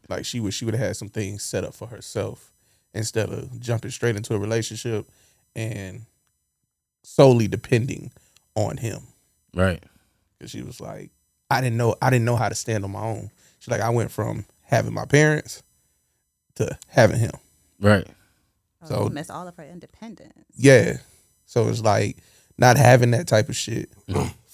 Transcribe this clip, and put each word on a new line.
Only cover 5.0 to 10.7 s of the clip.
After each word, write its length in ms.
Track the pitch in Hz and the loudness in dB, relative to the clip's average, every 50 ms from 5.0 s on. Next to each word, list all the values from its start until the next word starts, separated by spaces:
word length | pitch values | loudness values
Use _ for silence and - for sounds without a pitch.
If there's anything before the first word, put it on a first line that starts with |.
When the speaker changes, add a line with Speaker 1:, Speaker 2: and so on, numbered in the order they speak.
| - _ _ _ _ _ _ _ _ _ - | -6 _ _ _ _ _ _ _ _ _ -10
Speaker 1:
and 520 | 113 113 110 117 107 98 92 95 113 113 - _ _ _ _ _ _ _ _ _ _ _ _ _ _ _ _ _ _ | -8 -8 -8 -8 -10 -12 -12 -14 -16 -18 -20 _ _ _ _ _ _ _ _ _ _ _ _ _ _ _ _ _ _
solely 460 | _ - - - 143 135 123 117 113 104 | _ -2 4 6 8 8 8 6 4 0
depending 600 | 123 117 - - 135 117 117 127 - - - - - _ _ _ _ _ _ _ - | -2 -4 -2 0 0 0 0 0 -6 -8 -12 -14 -18 _ _ _ _ _ _ _ -4
on 240 | 107 107 - - 135 | -4 -4 -2 -4 -6
him. 220 | 117 113 - - - - _ _ _ _ _ _ _ _ - | -8 -8 -8 -10 -14 -18 _ _ _ _ _ _ _ _ -2
Speaker 2:
Right. 280 | 87 92 95 87 - - - _ _ _ _ _ _ _ _ _ - | 0 0 0 0 -4 -10 -20 _ _ _ _ _ _ _ _ _ -20
Speaker 1:
'Cause 100 | - - | -18 -14
she 120 | - 107 | -12 -12
was 180 | - - | -12 -12